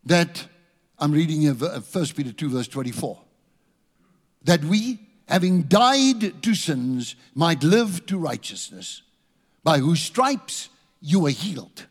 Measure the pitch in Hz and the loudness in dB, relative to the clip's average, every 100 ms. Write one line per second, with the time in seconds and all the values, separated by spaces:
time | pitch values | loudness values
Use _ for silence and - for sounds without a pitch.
0 | - 170 170 - - _ _ _ _ _ | 2 2 2 -4 -16 _ _ _ _ _
1 | 147 151 165 156 151 123 156 135 - 190 | 0 2 2 2 2 2 -4 -6 -8 -4
2 | 156 - 135 107 151 127 117 139 127 113 | -4 -4 -8 -6 -4 -4 -6 -8 -8 -8
3 | 135 98 _ _ _ _ _ _ _ _ | -10 -10 _ _ _ _ _ _ _ _
4 | _ _ _ _ - 175 147 208 233 233 | _ _ _ _ 2 2 2 0 -2 -8
5 | - _ _ 180 185 180 143 202 247 277 | -12 _ _ 0 2 2 4 4 6 4
6 | 269 240 208 - 226 208 - 135 123 127 | 4 2 -2 -4 -2 -2 -2 -2 -2 -4
7 | 117 - _ 135 165 156 147 214 226 175 | -6 -12 _ 0 2 4 4 4 2 -4
8 | - 190 160 117 - 98 - 92 - - | -6 -4 -4 -6 -10 -14 -14 -14 -16 -16
9 | _ _ _ _ _ _ 165 151 135 165 | _ _ _ _ _ _ 0 2 2 0
10 | - - 262 269 - - - _ _ _ | 0 0 0 0 -6 -14 -14 _ _ _
11 | 147 190 151 139 190 143 82 - - | 0 2 2 -2 -6 -8 -12 -20 -20